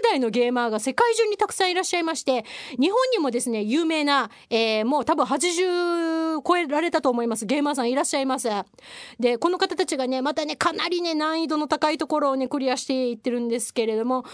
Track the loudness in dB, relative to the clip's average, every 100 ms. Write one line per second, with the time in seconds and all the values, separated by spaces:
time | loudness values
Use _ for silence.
0 | 4 2 2 2 2 2 0 -2 -2 2
1 | 2 4 2 0 -2 0 0 0 0 -2
2 | -2 -2 0 -2 -2 -14 -10 0 2 4
3 | 2 2 0 0 -2 -2 0 2 2 2
4 | 2 2 0 -6 -2 0 2 2 2 0
5 | 0 0 2 0 0 0 2 2 0 0
6 | 0 0 -2 -2 2 2 2 0 0 2
7 | 2 0 0 -2 -2 0 0 0 0 0
8 | 0 0 -2 -2 -2 -4 -6 _ -20 -18
9 | -16 -2 0 2 0 2 0 0 -2 0
10 | 0 0 0 -2 -4 -2 -2 0 -2 -2
11 | 0 0 0 0 0 0 0 0 0 0
12 | 0 0 0 0 -2 -2 0 -2 -2 -2
13 | 0 -2 -2 -2 -2 -2 -4 -2 0 0
14 | 0 -2 -4